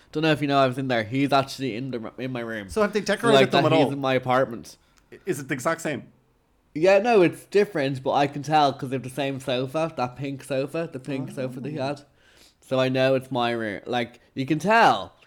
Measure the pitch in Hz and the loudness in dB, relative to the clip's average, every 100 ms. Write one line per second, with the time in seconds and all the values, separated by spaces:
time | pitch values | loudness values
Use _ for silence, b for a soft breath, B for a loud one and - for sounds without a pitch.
0 | b 156 160 147 147 139 135 127 135 120 | b -2 0 2 2 4 2 0 -2 -2
1 | 107 135 139 139 131 - 135 107 131 120 | 0 -2 2 2 0 -4 -6 -6 -6 -8
2 | 110 - 127 123 117 110 98 220 202 208 | -10 -10 -8 -8 -8 -8 -6 -2 0 0
3 | 196 202 233 214 135 139 160 160 139 143 | -2 0 4 6 6 4 4 4 2 0
4 | 135 131 131 127 131 113 - - b b | 0 0 2 2 2 -2 -16 -20 b b
5 | _ - - 147 131 147 165 165 160 127 | _ -10 -6 -6 -4 -4 -2 -2 -4 -6
6 | - _ _ _ _ _ _ 151 180 196 | -8 _ _ _ _ _ _ 0 4 4
7 | 233 226 165 - - 196 202 165 135 131 | 4 4 4 2 -2 0 2 0 -2 -2
8 | 131 110 143 147 139 156 143 131 131 131 | 0 0 0 -2 0 2 2 0 -6 -6
9 | 107 - 139 135 135 123 131 156 131 127 | -6 -6 -6 -6 -4 -4 -4 -4 -4 -4
10 | 123 127 139 135 - 135 143 165 165 131 | -8 -6 -10 -10 -6 -4 -4 -6 -8 -10
11 | 131 135 131 - 131 131 135 151 131 147 | -8 -8 -8 -8 -8 -8 -10 -6 -6 -6
12 | - b b b b b _ 131 131 131 | -12 b b b b b _ 0 0 2
13 | 131 135 127 127 117 117 110 92 - 120 | 2 2 0 -2 0 -2 -4 -6 -4 -4
14 | 117 - b - 131 156 185 226 185 107 | -4 -8 b -8 -4 -2 2 6 6 4
15 | 95 - | -2 -16